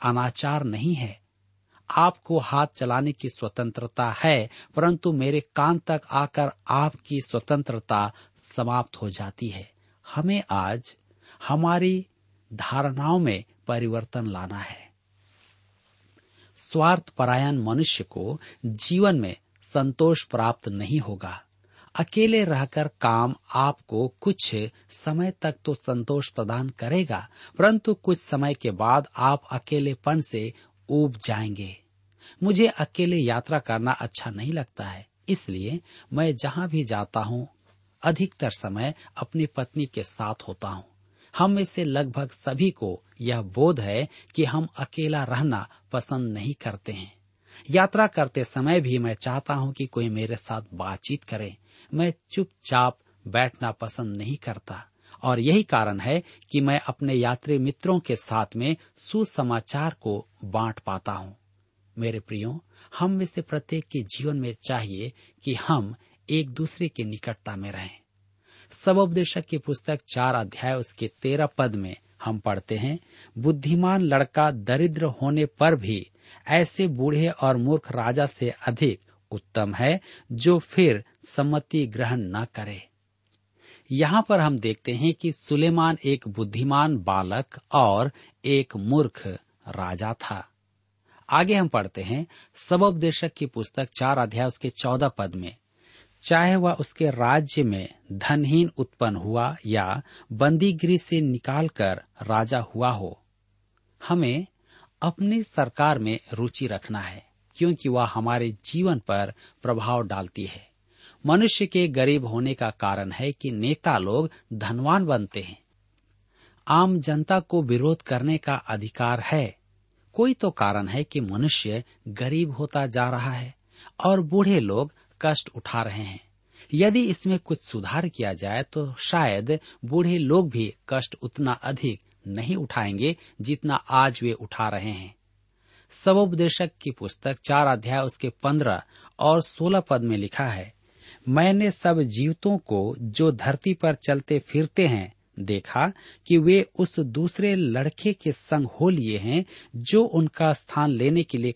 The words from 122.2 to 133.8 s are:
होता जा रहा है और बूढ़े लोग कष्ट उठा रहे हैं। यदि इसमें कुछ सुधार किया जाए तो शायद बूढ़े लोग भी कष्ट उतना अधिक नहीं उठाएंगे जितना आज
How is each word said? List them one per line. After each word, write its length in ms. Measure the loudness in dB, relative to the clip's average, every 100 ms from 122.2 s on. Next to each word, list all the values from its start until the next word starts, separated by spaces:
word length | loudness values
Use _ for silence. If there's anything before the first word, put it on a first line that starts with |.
| -2 0 -2
होता 360 | -2 -4 -2 -2
जा 240 | 0 0
रहा 220 | 0 -4
है 220 | -6 -8 -14 _ _ -20 -2
और 160 | 2 4
बूढ़े 400 | 4 2 4 4
लोग 320 | 2 0 -2 -6 _ _
कष्ट 260 | 0 0 -4 -12
उठा 260 | -6 -4
रहे 200 | -4 -6
हैं। 260 | -10 -12 -18 _ _ -20 -4
यदि 300 | 2 4 4
इसमें 340 | 2 0 0 0
कुछ 260 | 0 -6
सुधार 440 | -6 -8 -4 -4 -4
किया 240 | -4 -4
जाए 300 | -4 -4 -4
तो 320 | -4 -6 -6
शायद 640 | -6 -2 2 2 0 0 -2 -4 -14
बूढ़े 340 | -2 2 2 2
लोग 320 | 4 4 4
भी 240 | 0 -4 -6 -6
कष्ट 280 | -4 -4 -8
उतना 300 | -10 -4 -2
अधिक 480 | -2 -4 -4 -4 -6 _ _ -10
नहीं 300 | -6 -4 -4
उठाएंगे 600 | -4 -4 -2 0 -2 -2 -10 -10
जितना 340 | -6 -4 -2
आज 460 | -2